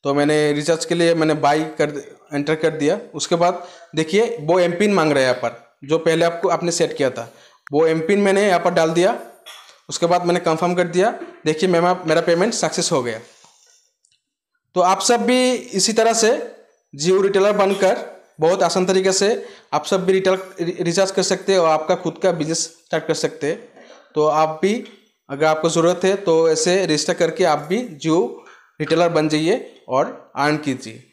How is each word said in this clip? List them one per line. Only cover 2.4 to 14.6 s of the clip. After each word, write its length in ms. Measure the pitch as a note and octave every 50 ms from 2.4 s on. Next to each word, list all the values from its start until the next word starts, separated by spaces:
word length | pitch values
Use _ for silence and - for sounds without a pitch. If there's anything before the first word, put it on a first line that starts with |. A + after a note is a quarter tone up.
| D3 D3+ D#3+
कर 140 | D#3 D#3+ D#3+
दिया। 300 | D3+ - C#3+ D3+ F#3 G#3 - - -
उसके 220 | D3+ - - F3
बाद 320 | E3+ F3 F3 F#3 F3 - - - - - _ -
देखिए, 420 | D#3 D#3+ D#3 F3+ G3+ A#3+ A#3 A#3 -
वो 180 | D3 D3+ F3 F#3
एम 120 | F3 F3
पिन 220 | F3 E3+ G#3 G#3+ G3+
मांग 180 | F3+ D#3 D#3
रहा 80 | C#3+ C#3
है 40 | C3
यहाँ 120 | B2+ B2
पर, 400 | - - A#2 - - - _ _ _ C#3+
जो 140 | C3+ D#3
पहले 280 | E3 E3 E3+ D#3+ E3 E3+
आपको, 240 | E3+ E3+ - - F3+
आपने 220 | E3+ D3+ F3 F3
सेट 260 | E3 - E3+ - -
किया 120 | - C#3 B2+
था, 240 | B2 A#2 A#2 A#2 - - - - _ _ _ -
वो 160 | C#3+ D3 E3
एम 120 | D#3+ D#3+ E3
पिन 200 | D#3+ E3 G3+ G3+
मैंने 280 | G3+ G3 G3 G3 G#3
यहाँ 120 | G#3 F3+ E3+
पर 120 | F3 F3+
डाल 180 | F3+ F3 E3 D#3+
दिया। 300 | E3+ F3 F3 G#3 B3 - - - - - _ - - - - - - _ _ -
उसके 160 | - - E3+
बाद 200 | E3+ F3 F3+ F3
मैंने 140 | F3 E3+ F3
कंफर्म 360 | F3 E3+ D#3+ D#3+ F3+ F3 F3+
कर 120 | F3+ F3+
दिया। 320 | E3+ D#3+ F3+ F#3+ A#3 - - - - - - -
देखिए, 240 | D3+ D#3 D#3 F#3+ F#3
मेरा, 340 | F3 E3+ E3+ F3+ F3+ F3+ -
मेरा 140 | D#3+ D#3 E3
पेमेंट 320 | E3+ F3+ E3+ E3+ F#3+ A#3 A3+
सक्सेस 380 | - - D#3 - - - -
हो 120 | E3+ C#3 A#2+
गया। 160 | A#2+ A2 A2 - - _ _ - _ _ _ _ _ _ _ _ _ _ _ _ _ _ _ _ _ _ _ _ _ _ _